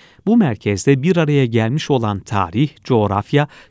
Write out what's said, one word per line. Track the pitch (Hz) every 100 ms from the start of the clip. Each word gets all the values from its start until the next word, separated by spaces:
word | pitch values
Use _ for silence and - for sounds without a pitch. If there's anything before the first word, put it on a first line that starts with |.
| _ _ 190
Bu | 233
merkezde | 160 107 104 101 - 139
bir | 160 175
araya | 151 143 127
gelmiş | 117 110 147 -
olan | 135 110 98
tarih, | - 101 90 101 147 -
coğrafya, | - 120 101 98 - 143 147 - -